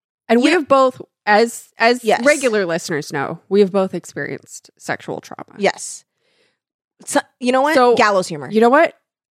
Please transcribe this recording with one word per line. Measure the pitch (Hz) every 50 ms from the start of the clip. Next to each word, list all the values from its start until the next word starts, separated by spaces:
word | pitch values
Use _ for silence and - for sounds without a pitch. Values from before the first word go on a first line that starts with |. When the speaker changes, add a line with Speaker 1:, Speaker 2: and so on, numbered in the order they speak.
| _ _ _ _ _ _
Speaker 1:
And | 226 240
we | 247 311
Speaker 2:
you | 311 359
Speaker 1:
have | 285 -
both, | 285 269 262 254 - - - - _ _ _
as, | 208 208 208 233 233 - - - _ _ _
as | 220 226 240 247 233
Speaker 2:
Yes. | 214 190 - 233
Speaker 1:
regular | 285 302 302 277 254 214 214 196
listeners | 170 165 175 - - 175 143 151 -
know, | - 147 135 - - 165 _ _
we | 190 202
have | 208 185 180
both | 202 190 190 -
experienced | 175 - - - 151 143 - 147 - - - - - - _ _ _
sexual | - - 135 - - - 202 -
trauma. | - - - - - - - -
Speaker 2:
Yes. | 196 190 - - - - - - - _ _ _ _ _ _ _ _ _ _ _ _ _ _ _ _ _ _ _ -
So, | - - 277 - - _ _
you | 247 247
know | 247 262
what? | 269 294 320
Speaker 1:
So, | 277 247 247 233
Speaker 2:
Gallows | 220 233 214 202 190 180 -
humor. | 175 143 135 123
Speaker 1:
you | 208 220
know | 226 240
what? | 254 302 330 - - _ _ _ _ _ _ _ _